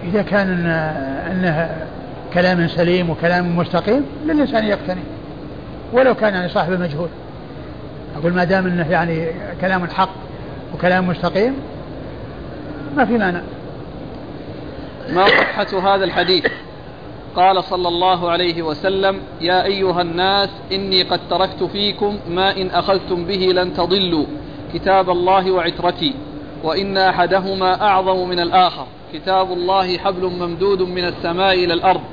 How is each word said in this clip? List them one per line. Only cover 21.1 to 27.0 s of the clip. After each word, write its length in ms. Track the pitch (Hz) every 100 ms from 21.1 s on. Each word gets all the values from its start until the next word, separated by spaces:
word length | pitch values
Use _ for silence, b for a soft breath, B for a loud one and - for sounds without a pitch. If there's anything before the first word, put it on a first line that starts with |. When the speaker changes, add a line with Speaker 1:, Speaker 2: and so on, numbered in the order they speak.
| 185 -
Speaker 2:
تركت 340 | 175 185 -
فيكم 540 | 180 202 208 - 208 208 -
ما 280 | 170 190 190
إن 100 | 185
أخذتم 580 | 175 - 190 185 180 170
به 260 | 202 185 180
لن 180 | 180
تضلوا، 520 | 165 170 196 185 160 139 - B B -
كتاب 360 | 170 196 190 185
الله 420 | 180 180 190 185
وعترتي، 640 | 185 170 170 175 - 156 - - - - -
وإن 340 | 160 185 202
أحدهما 840 | 196